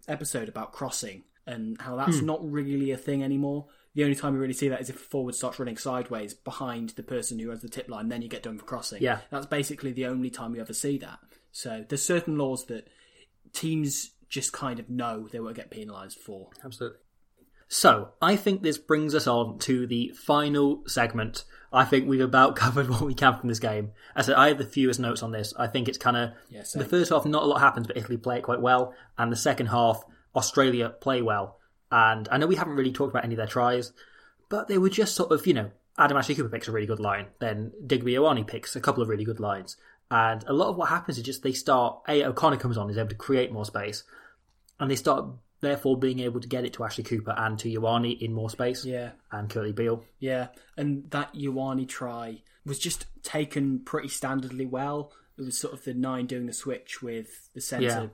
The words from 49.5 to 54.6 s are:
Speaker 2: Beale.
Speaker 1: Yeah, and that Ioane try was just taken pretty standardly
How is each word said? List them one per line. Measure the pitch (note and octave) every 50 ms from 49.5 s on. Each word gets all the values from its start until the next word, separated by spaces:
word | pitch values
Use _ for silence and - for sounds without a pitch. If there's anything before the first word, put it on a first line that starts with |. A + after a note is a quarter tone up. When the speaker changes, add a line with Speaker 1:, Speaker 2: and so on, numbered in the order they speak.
| - A2+ G#2 G#2+ G#2
Speaker 2:
Beale. | A2+ A#2 A2+ A#2 A#2 - _ _ -
Speaker 1:
Yeah, | C3 C3 C3 B2+ B2 B2 - - - _ - -
and | C#3+ D3 C#3+ C#3 C#3 C#3+
that | - C#3+ C#3+ - -
Ioane | D3+ C#3 C#3 C3 C3+ C3+ C3+ C3 C3 C3 C3
try | - - C3 B2 A#2+ A#2 A#2 A2+ A2+ - _ _ _ _ -
was | D3 C#3 -
just | - E3+ - - - - - - -
taken | - - D#3 D3+ D3 - D3 C#3 C#3 C3 B2+
pretty | B2+ - - D3+ C#3+ C3+
standardly | - - C#3+ C3 C3+ C3+ C3 B2+ B2+ B2+